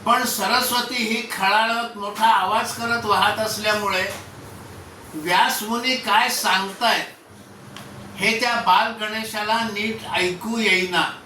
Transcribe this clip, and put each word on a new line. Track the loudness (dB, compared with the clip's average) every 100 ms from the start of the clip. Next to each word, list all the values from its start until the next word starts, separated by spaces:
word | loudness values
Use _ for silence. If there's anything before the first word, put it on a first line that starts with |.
पण | 4 2
सरस्वती | 2 -2 2 2 2 0 -2
ही | -2 0 -2 -4
खळाळत | 0 2 4 2 0 -4 -6
मोठा | -8 2 6
आवाज | 6 4 0 0
करत | -4 -2 0
वाहत | 2 4 4 2
असल्यामुळे | -2 -2 0 0 0 0 -2 -6 -12 -16 -16 -16 -16 -16 -18 -18 -14
व्यास | -8 0 2 2 0
मुनी | -2 -2 0 -2
काय | 2 2 2
सांगतायत | 0 0 0 -2 0 2 2 -2 -14 -20 -20 -20 -20 -18 -16 -16 -16 -14 -2
हे | 0 2
त्या | 0
बाल | 0 4 4 4 -2
गणेशाला | -4 -4 -6 -4 0
नीट | 0 0 -2 -4 -4 -4
ऐकू | 0 0 -2 -4 0
येईना | 2 2 2 0 0 -6